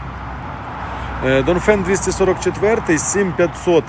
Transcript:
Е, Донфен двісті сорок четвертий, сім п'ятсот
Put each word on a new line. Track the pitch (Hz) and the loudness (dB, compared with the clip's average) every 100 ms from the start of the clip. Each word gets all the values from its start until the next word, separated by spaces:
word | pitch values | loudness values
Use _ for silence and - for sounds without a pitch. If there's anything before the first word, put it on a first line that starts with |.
| - - - - - - - - - - - - 131 | -10 -10 -10 -10 -10 -12 -10 -10 -8 -8 -8 -4 0
Е, | 135 | 2
Донфен | 135 175 180 208 | 2 2 4 2
двісті | 180 190 - | 2 0 0
сорок | 180 190 175 | 2 2 2
четвертий, | 185 156 196 226 220 156 | -2 0 0 0 2 0
сім | - 196 196 | 2 0 0
п'ятсот | 151 170 - - 170 | 2 0 0 2 2